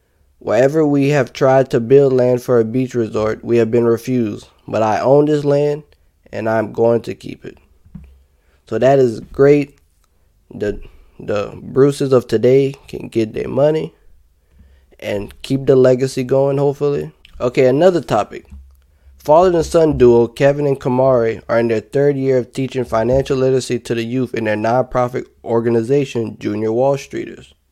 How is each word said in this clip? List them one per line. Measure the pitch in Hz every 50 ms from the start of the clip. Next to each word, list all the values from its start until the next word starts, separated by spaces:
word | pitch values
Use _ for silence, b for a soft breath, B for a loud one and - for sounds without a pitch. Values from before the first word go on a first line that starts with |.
| _ _ _ _ _ _ _ _
"Wherever | - - 104 110 131 139 147 160 156
we | 147 143 143 139 139
have | 147 147 123 117 -
tried | - 147 131 131 135 131 127
to | - 135
build | 117 113 135 139 143 135 131
land | 127 123 123 127 120
for | 120 - 127 120
a | 113
beach | 110 113 127 131 120 -
resort, | 120 113 107 113 113 107 110 110 - -
we | 117 120 117
have | 113 110
been | 113 120 120
refused. | 117 117 113 - - 127 123 117 104 107 113 - - _ _ _ -
But | 117 107 110
I | 107 104 90
own | 82 120 139 147 147
this | 147 151 147 143
land, | 143 143 143 147 147 147 151 156 _ _ _ _ _ _ _ _ _
and | - 110 107 110
I'm | 110 113 107 -
going | 120 - 117 117 117 117
to | 107 - -
keep | - - - - - -
it." | - - - _ _ _ _ _ - - - - - - _ _ _ _ _ _ _ _ _ _ _
So | 113 110
that | 117 131 139 139
is | 131 120 110 -
great. | - - - - 139 143 147 147 143 139 _ _ _ _ _ _ _ _ _ _ _ _ _ _ _ _ -
The, | 98 104 104 98 - - - - - - _ _ -
the | - - 107 104 101 110 104 101
Bruces | - - 123 131 139 143 139 - - 135 135
of | 123 110 -
today | - 110 110 123 131 139 139 135 139 - - -
can | - - - -
get | - 117 113 107 -
their | - - 127
money | 123 123 139 151 156 156 160 170 - _ _ - - _ _ _ _ _ _ _ _ _ - _ _ _ _ _ _ _
and | - 107 104 101 98 - - -
keep | - - 135 135 135
the | 135 135
legacy | 131 127 127 131 123 131 131 - 135 127
going, | 123 139 135 139 139 143 139
hopefully. | 143 147 139 143 147 147 143 147 151 160 - _ _ _ - -
Okay, | 120 123 - - 131 127
another | 127 143 170 190 180 165
topic. | 123 - 127 107 98 - - - - _ - - - _ _ _ _ _ _ _ _ - - _
Father | - - 147 165 185 190 175
and | 165 151
son | - - 170 160 156 139 131
duo | 123 120 120 117 120 113
Kevin | - - 139 139 143 147 143
and | 143 135 135
Kamari | - 139 123 127 131 135 131 123 117 113 113 95 - -
are | 117 113
in | 117 117
their | 113 110
third | 107 - - 139 143 143 143 135
year | 131 135 131 127
of | 117 120
teaching | - - 135 127 - 131 120
financial | 120 113 113 113 117 127 135 131 - 143 131
literacy | 131 131 131 131 123 - 127 120
to | - - 123
the | 117 117
youth | 113 123 131 127 117 -
in | 113 113
their | 107 107
nonprofit | 107 107 110 117 127 123 - - 127 123 123 127 123 - - _ _ -
organization, | - 117 117 117 117 117 117 113 113 135 143 143 139 - 117 113 107 107 98
Junior | - 110 104 107 110 110
Wall | 110 120 131 139 143 139
Streeters. | - - - 113 - - - - - - _ _ _ _